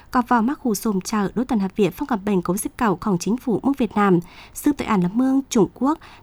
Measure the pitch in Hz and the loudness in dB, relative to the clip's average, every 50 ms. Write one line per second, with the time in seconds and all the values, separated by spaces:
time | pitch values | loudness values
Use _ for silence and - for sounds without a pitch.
0 | - - - 254 240 - 247 240 214 240 294 - - 247 208 - - 226 202 185 | -6 -4 -2 -2 0 2 2 2 2 2 -2 -2 -2 -2 -2 -2 -2 -2 -2 -2
1 | - - - 214 202 180 - - 254 - 269 214 190 190 - - 208 165 - - | -2 -2 -2 -2 -2 -2 -2 -4 -4 -2 -2 -2 -2 -2 0 0 0 0 0 -2
2 | 294 - 254 202 185 208 202 185 175 - 175 - - 294 - - 254 214 175 - | -6 -4 -4 -4 -2 0 0 0 0 -2 -4 -4 -4 -8 -6 -2 0 0 0 0
3 | - 220 190 170 - 185 220 247 - 262 208 - - 247 277 - 247 196 - 208 | -2 -2 -2 -2 0 -2 -4 -4 -2 -2 -2 0 0 0 0 0 -2 -2 0 2
4 | 202 202 185 170 175 - - - - - - - - 294 285 - - - 220 190 | 2 4 4 2 2 -2 -14 -20 -20 -20 -12 -4 -2 -2 -2 -2 -2 -2 0 0
5 | 175 175 196 233 262 262 262 269 269 - - 233 185 - - - 247 277 320 - | 0 0 0 0 0 2 2 0 0 0 2 2 2 2 2 -2 -2 -2 -2 -2
6 | - - - - | -6 -20 -20 -20